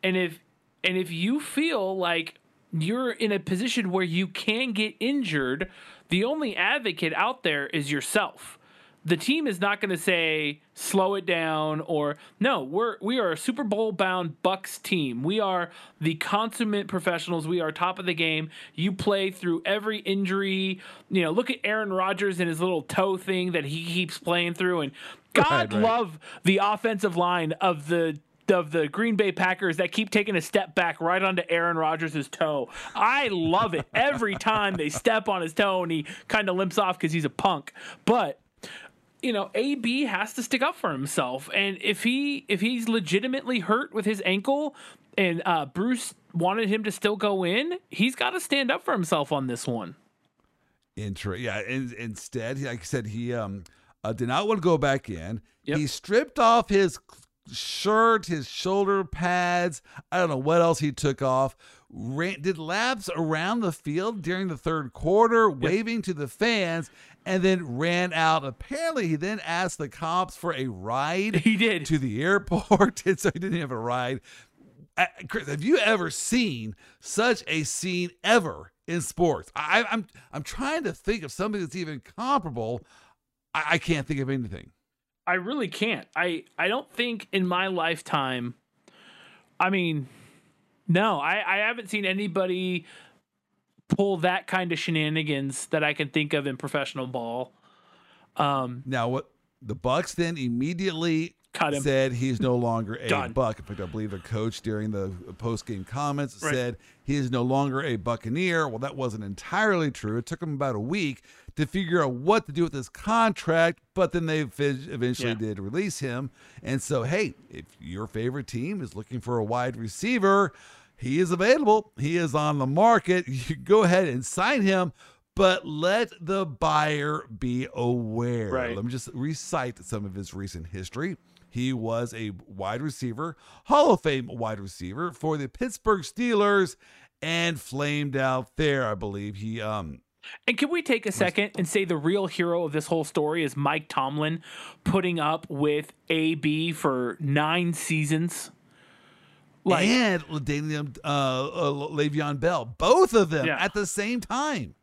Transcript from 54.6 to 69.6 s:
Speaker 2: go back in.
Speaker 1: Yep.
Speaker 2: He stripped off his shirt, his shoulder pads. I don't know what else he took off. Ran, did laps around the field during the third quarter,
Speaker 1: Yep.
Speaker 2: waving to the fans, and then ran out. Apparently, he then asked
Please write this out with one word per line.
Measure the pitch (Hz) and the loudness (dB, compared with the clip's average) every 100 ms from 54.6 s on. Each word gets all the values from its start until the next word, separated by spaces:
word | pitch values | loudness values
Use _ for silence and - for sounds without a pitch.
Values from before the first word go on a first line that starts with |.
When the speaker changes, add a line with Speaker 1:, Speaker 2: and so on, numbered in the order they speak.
Speaker 2:
go | 170 165 | 4 4
back | 143 135 - | 4 0 -2
in. | 90 82 110 - _ | -8 -6 -8 -10 _
Speaker 1:
Yep. | - 151 | -4 -2
Speaker 2:
He | 147 | -2
stripped | - - 214 294 - | -6 2 2 2 4
off | 226 233 - | 6 6 4
his | 196 190 - _ - - _ - | 4 4 0 _ -20 -20 _ -16
shirt, | - - - 190 220 226 226 165 | -10 -8 -2 2 4 6 4 0
his | 165 127 | -4 -4
shoulder | - 185 196 196 196 180 | -6 0 2 2 2 0
pads. | - 175 180 175 175 175 147 _ - - | -2 0 2 2 2 0 -4 _ -20 -4
I | 180 | 0
don't | 175 | 0
know | 139 | 0
what | 139 165 | 2 4
else | 170 160 | 4 2
he | 147 | 0
took | 127 139 135 | 0 -2 0
off. | 135 131 135 - - - _ | 0 2 0 -2 -20 -20 _
Ran, | - 113 135 175 185 | -12 -8 -4 -4 -2
did | 156 170 | -2 -2
laps | 156 190 240 254 190 160 | -2 -2 0 -2 -4 -4
around | 160 156 175 233 | 0 0 0 0
the | 208 | 0
field | 156 - 151 208 220 | -2 -4 -2 -2 -4
during | 156 185 190 | -4 -2 -2
the | 151 | -4
third | - 160 135 | -2 -2 -4
quarter, | - 156 196 233 233 220 | -4 2 6 8 8 4
Speaker 1:
Yep. | 143 | 4
Speaker 2:
waving | 131 190 226 233 | 0 0 0 -4
to | 190 | -4
the | 160 143 | -4 -6
fans, | - 226 226 175 165 160 - - - - | 0 2 2 0 -2 -6 -14 -20 -16 -2
and | 190 | 2
then | 185 185 160 123 | 4 2 0 -2
ran | 160 175 180 | 0 2 0
out. | 165 160 160 139 | 2 4 4 0
Apparently, | 123 - 277 330 311 185 | -10 -10 -4 -2 0 0
he | 156 | 0
then | 180 214 156 | 0 -4 -2
asked | 170 | -2